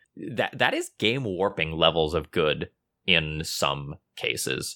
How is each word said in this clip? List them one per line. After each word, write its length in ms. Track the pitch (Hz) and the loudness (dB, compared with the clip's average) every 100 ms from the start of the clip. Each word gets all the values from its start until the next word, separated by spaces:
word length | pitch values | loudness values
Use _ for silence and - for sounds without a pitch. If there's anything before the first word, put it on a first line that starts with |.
| _ - | _ -14
That, 400 | - 123 110 123 | -10 -4 -4 0
that 160 | 123 | 0
is 180 | 262 349 - | 0 -6 -2
game 260 | 107 131 | 0 0
warping 480 | 117 87 98 - 80 | -2 0 0 0 -2
levels 420 | 80 82 82 78 | 4 4 6 2
of 180 | 80 78 | 0 -2
good 380 | 90 78 71 80 _ _ _ - | 0 2 0 -4 _ _ _ 2
in 380 | 85 78 78 78 | 2 2 -4 -6
some 500 | - 71 71 71 76 _ - | -2 -2 -2 -6 -12 _ -8
cases. 580 | - - - - - | -6 -4 -4 -4 -6